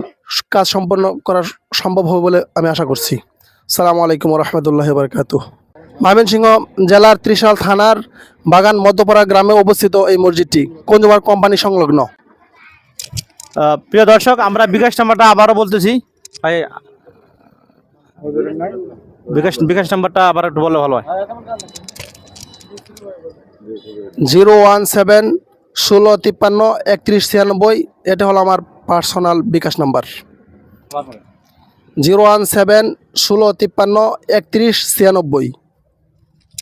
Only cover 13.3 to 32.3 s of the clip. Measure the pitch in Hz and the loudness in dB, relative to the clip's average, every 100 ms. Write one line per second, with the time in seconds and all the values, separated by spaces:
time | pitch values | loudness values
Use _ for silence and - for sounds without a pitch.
13.3 | _ - - 151 151 - 208 208 220 254 | _ -12 -4 -2 -2 -2 2 4 4 2
14.3 | 247 202 208 220 202 240 - 226 220 220 | 0 0 0 0 0 0 0 0 4 4
15.3 | 202 214 208 208 202 185 247 - _ - | 4 4 2 0 -2 -2 -2 -6 _ -20
16.3 | - 160 170 151 - _ _ _ _ _ | -8 -6 -4 -6 -14 _ _ _ _ _
17.3 | _ _ _ _ _ _ _ _ _ 147 | _ _ _ _ _ _ _ _ _ -10
18.3 | - - - 180 370 - - - _ - | -6 -6 -8 -10 -12 -16 -20 -20 _ -8
19.3 | 139 170 - 160 180 175 190 185 185 180 | -4 -4 -2 -2 -2 -2 -4 -2 0 0
20.3 | 165 170 151 165 156 143 123 147 185 202 | 0 -4 -2 -2 -2 -2 -4 -6 -10 -10
21.3 | 233 220 226 - - 180 - - - - | -14 -16 -16 -16 -20 -20 -20 -20 -20 -20
22.3 | - - - - - - - 403 - - | -20 -20 -20 -20 -20 -20 -20 -20 -20 -20
23.3 | - _ _ 107 107 107 104 98 - 131 | -20 _ _ -18 -18 -18 -20 -14 -6 0
24.3 | 165 202 208 202 202 202 214 196 214 220 | 4 6 6 6 2 0 -2 2 2 2
25.3 | 349 _ _ _ - - 202 208 208 208 | -4 _ _ _ -6 0 2 4 2 -2
26.3 | 190 208 208 220 220 - 202 - 202 - | -2 -2 0 0 -2 -4 -4 0 -2 0
27.3 | 208 202 185 214 226 - _ - 185 196 | 0 0 0 0 0 -4 _ -4 -2 0
28.3 | 190 190 185 175 _ - 175 - 185 175 | 0 0 -2 -4 _ -4 -4 -4 -4 -2
29.3 | 170 190 165 160 151 143 127 - - - | -2 -2 -4 -4 -4 -4 -4 -6 -14 -20
30.3 | _ _ _ _ _ _ 143 135 113 _ | _ _ _ _ _ _ -14 -14 -18 _
31.3 | _ _ _ _ _ _ - 143 202 208 | _ _ _ _ _ _ -4 0 2 4